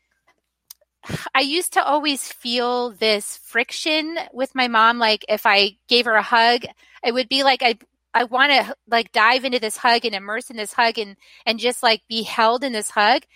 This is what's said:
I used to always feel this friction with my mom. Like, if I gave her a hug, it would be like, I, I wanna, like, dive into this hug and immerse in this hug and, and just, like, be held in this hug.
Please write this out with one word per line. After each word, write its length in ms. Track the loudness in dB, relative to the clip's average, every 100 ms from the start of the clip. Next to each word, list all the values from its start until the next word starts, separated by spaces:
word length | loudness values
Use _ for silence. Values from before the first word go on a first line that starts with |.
| _ _ _ _ _ _ _ -20 _ _ -12 -10 -2
I 80 | -2
used 320 | 0 -2 -2
to 100 | -2
always 480 | 0 0 -2 -6 -8
feel 600 | -12 -6 -4 -2 -4 -6
this 460 | -4 -2 -2 -4 -16
friction 800 | -8 -6 -6 -6 -4 -2 -4 -8 -10
with 220 | -8 -6 -2
my 120 | 0
mom. 320 | 4 4 4
Like, 240 | 0 0 -2
if 160 | 0 2
I 320 | 4 2 -2 0
gave 180 | 0 4
her 100 | 0
a 60 |
hug, 400 | 2 4 4 2 -4 -20 _ -6
it 100 | -4
would 160 | -2 -2
be 140 | 2
like, 180 | 2 2
I, 140 | 0 -2 _ _ _
I 120 | -2 0
wanna, 480 | 2 4 4 0 -8 -2
like, 220 | -2 0
dive 340 | 2 4 4 0
into 140 | -4
this 180 | -4 0
hug 280 | 2 2 0
and 100 | -8
immerse 340 | -8 -10 -10
in 80 | -12
this 160 | -8
hug 240 | 0 0 0
and, 180 | -10 -12 _ -10 -6
and 140 | -2
just, 240 | -2 0
like, 180 | 0 0 -2
be 140 | -8
held 400 | -6 0 2 2
in 100 | -2
this 160 | -6 -4
hug. 340 | 0 2 2 _